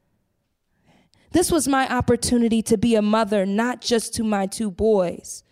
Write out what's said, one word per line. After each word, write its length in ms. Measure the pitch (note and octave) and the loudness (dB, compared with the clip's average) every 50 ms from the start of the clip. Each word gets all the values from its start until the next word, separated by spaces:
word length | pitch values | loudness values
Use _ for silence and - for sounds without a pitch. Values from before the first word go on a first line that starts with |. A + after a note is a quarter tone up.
| _ _ _ _ _ _ _ _ _ _ _ _ _ _ _ _ _ _ _ _ _ _ _ _ _ _ | _ _ _ _ _ _ _ _ _ _ _ _ _ _ _ _ _ _ _ _ _ _ _ _ _ _
This 200 | - D#4+ F4+ - | 0 0 2 2
was 160 | F4 D#4+ A#3+ | 2 0 2
my 240 | C4 C#4 C4+ C4 C4 | 2 0 0 0 0
opportunity 720 | B3+ B3 - - A#3+ A#3+ - - B3 A#3+ A#3 A#3 A3+ A3+ G#3+ | -2 -2 0 0 0 0 0 0 0 2 2 2 2 0 2
to 140 | - A3+ | 0 0
be 180 | G3 A3+ A#3+ A3+ | 2 2 2 2
a 60 | G#3+ | 2
mother, 440 | G#3 G#3 G#3+ A3 A3+ G3+ G#3+ G#3 F#3+ | 2 2 2 2 2 0 0 0 0
not 360 | G3 G3 G#3+ A#3 B3 B3 - | 0 0 -2 -2 -2 -4 -6
just 320 | - - A#3+ A#3 - - - | -4 -2 -2 -2 -2 -4 -6
to 80 | - A3 | -6 -4
my 240 | A3 G#3+ G3 G3 | -2 -2 -2 -2
two 240 | F#3+ - - A3+ G#3 | -4 -4 -6 -6 -6
boys, 720 | F3 - G3+ A3 G#3+ G3 F3+ E3+ F#3 - - - - - - _ | -4 0 2 2 2 2 2 -2 -4 -10 -14 -16 -18 -18 -20 _